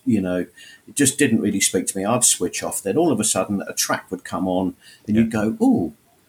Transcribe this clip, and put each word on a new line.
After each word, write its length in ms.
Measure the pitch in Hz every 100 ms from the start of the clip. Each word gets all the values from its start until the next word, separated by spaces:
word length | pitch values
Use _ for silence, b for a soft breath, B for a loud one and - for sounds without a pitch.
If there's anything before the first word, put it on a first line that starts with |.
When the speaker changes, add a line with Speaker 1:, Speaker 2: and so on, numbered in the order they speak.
| 131
Speaker 1:
you 160 | 107
know, 240 | 92 90 - - B B -
it 80 | 110
just 220 | 143 -
didn't 240 | 143 113
really 180 | 107 98
speak 260 | - 95 -
to 100 | 98
me. 80 | 98
I'd 180 | 123
switch 400 | - - 87 -
off. 180 | 82 -
Then 140 | 98 120
all 140 | 170
of 80 | 110
a 40 | 101
sudden, 360 | 95 92 101 -
a 60 |
track 360 | - - - -
would 120 | 90
come 240 | - 87 92
on, 280 | 92 92 - b b -
and 80 | 107
Speaker 2:
Yeah. 80 |
Speaker 1:
you'd 80 | 113
go, 260 | 110 214 226
"Ooh, 300 | 254 233 156 - _ _